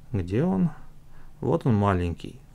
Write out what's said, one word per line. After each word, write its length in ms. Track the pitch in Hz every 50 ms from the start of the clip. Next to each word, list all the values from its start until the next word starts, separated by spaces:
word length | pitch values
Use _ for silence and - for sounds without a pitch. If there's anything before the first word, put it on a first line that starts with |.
| - - -
Где 320 | 101 87 85 92 113 156
он? 260 | 180 190 190 185 160 - - - - - - - - - - - - - -
Вот 260 | - 120 143 165 -
он, 80 | 143 113
маленький. 680 | 101 101 101 98 90 90 87 85 - - - - - - -